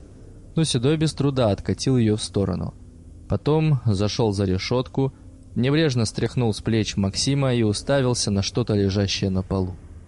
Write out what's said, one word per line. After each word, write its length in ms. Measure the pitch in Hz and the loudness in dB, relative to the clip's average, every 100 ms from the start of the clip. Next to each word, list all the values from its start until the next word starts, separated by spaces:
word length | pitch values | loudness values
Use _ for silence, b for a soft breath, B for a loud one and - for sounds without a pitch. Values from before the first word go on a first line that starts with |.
| - - - - - | -18 -20 -20 -20 -8
но 100 | - | -2
Седой 320 | 156 131 123 160 | 0 2 2 2
без 160 | 156 | 0
труда 380 | - 143 135 113 | 0 0 2 2
откатил 460 | 98 - 95 - 131 | 2 -2 -2 2 2
её 200 | 110 107 | 4 2
в 60 | |
сторону. 520 | - 104 95 90 87 - - - - - - | 0 -2 0 -2 -4 -8 -18 -20 -20 -16 -4
Потом 520 | 104 - 156 156 139 | -2 2 2 2 2
зашёл 480 | 117 95 104 - 113 | 2 0 0 0 0
за 120 | 98 | 2
решётку, 680 | 98 92 - 123 127 - 135 B B B - | 0 0 0 -2 -2 -2 -2 B B B -10
небрежно 500 | - 123 151 160 123 | -2 2 4 2 2
стряхнул 480 | 107 - - - 117 | 0 0 -2 0 0
с 80 | 101 | 0
плеч 360 | - 113 101 - | 0 0 0 0
Максима 580 | 98 - - 139 135 | -2 0 0 0 2
и 80 | 120 | 2
уставился 680 | 107 101 - 139 127 120 - | 2 0 0 2 2 0 0
на 120 | 98 | 0
что-то, 320 | 95 - 120 | 0 -2 0
лежащее 560 | 104 98 101 98 - 98 | 2 2 2 0 0 0
на 120 | 92 | -2
полу. 320 | 92 98 92 90 - - | -2 -2 -2 -6 -16 -20